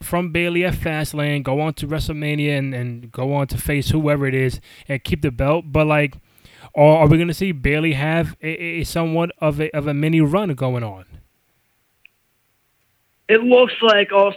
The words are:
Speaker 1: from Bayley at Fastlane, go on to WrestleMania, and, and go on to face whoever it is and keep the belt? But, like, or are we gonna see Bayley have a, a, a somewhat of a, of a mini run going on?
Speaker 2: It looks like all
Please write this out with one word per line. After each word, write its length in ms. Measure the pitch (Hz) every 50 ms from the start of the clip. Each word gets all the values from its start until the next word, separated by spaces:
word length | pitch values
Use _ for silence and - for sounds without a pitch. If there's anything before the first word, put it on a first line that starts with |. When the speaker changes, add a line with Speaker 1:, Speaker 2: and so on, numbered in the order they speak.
| -
Speaker 1:
from 300 | - - 175 180 175 156
Bayley 320 | 170 175 175 175 175 175
at 80 | 185 -
Fastlane, 680 | - - 165 156 151 151 - - 151 147 147 147 143 131
go 180 | 135 135 147
on 140 | 151 160 151
to 120 | - -
WrestleMania, 680 | 143 156 156 - - 160 151 151 147 151 147 147 147 143
and, 180 | 139 135 135 131
and 380 | 123 123 123 120 117 120 117 -
go 220 | - 131 135 143
on 140 | 143 139 131
to 100 | - 120
face 320 | - - 147 143 131 -
whoever 360 | - 156 156 147 147 143 139
it 80 | 135 131
is 280 | 131 131 127 120 - - - - - - -
and 160 | 143 127 -
keep 160 | - 180 151
the 100 | 143 151
belt? 360 | 123 117 139 139 151 170 170 156
But, 160 | 135 156 156
like, 280 | 151 151 151 147 143 - - - _ _ _ _ - - - - - -
or 240 | 147 147 151 156
are 100 | 165 156
we 120 | 151 160 160
gonna 160 | 170 170 160
see 180 | - 190 196 175
Bayley 400 | 139 127 139 147 151 156 165 151
have 420 | 131 143 156 160 170 165 156 160 - -
a, 40 |
a, 340 | 156 160 160 175 170 165 170
a 40 | 165
somewhat 460 | - - 170 165 165 160 165 170 175 - - 165
of 180 | 151 147 143
a, 100 | 156 156 -
of 100 | 151 143
a 60 | 151 143
mini 300 | 143 151 160 165 160 156
run 320 | 143 151 196 214 185 139
going 280 | 123 135 127 127 120 117
on? 220 | 107 98 92 92 _ - - - _ _ _ _ _ _ _ _ _ _ _ _ _ _ _ _ _ _ _ _ _ _ _ _ _ _ _ _ _ _ _ _ _ _ _ _ _ _ _ _ -
Speaker 2:
It 140 | 214 226 233
looks 300 | 247 247 247 254 240 - - 226
like 300 | 226 214 202 202 202 196
all 200 | 196 196 202 190